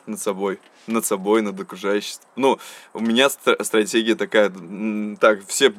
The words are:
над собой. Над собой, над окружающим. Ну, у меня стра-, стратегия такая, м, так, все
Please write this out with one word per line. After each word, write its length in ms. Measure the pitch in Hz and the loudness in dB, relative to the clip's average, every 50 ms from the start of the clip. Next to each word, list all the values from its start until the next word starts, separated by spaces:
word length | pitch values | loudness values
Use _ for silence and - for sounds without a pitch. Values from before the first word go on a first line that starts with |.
| - | -14
над 140 | - 107 98 | -12 -10 -8
собой. 380 | - 104 98 95 98 98 92 - _ _ _ _ _ | -4 -4 -4 -2 -2 -4 -4 -6 _ _ _ _ _
Над 180 | - 113 113 110 | -4 -4 -2 -2
собой, 340 | - 107 98 92 101 107 113 110 | -2 -4 -2 0 2 2 2 2
над 160 | 101 95 95 | 0 -4 -8
окружающим. 600 | 95 - 107 92 98 101 101 104 101 - - - _ _ - | -10 -12 -12 -6 -4 -2 -2 -2 -2 -6 -12 -14 _ _ -6
Ну, 220 | 120 131 135 113 - - - - - - - - | 0 2 2 2 2 -2 -14 -20 -20 -20 -14 -10
у 80 | - | -6
меня 280 | 113 113 113 120 135 139 | -2 0 2 4 4 2
стра-, 320 | - - - 127 110 - 107 | 2 0 0 0 2 2 0
стратегия 500 | - - 110 107 95 - 117 110 113 110 | 0 2 2 2 2 2 0 2 2 0
такая, 360 | 95 104 95 - 110 104 98 | 0 0 0 2 4 4 2
м, 680 | 90 95 87 85 101 95 107 110 107 107 107 107 104 95 | 0 -6 -14 -14 -10 -8 -6 -4 -4 -4 -6 -8 -2 2
так, 220 | - 113 107 98 98 | 4 4 4 2 -2
все 260 | - - - 139 123 104 | -8 -2 2 2 2 2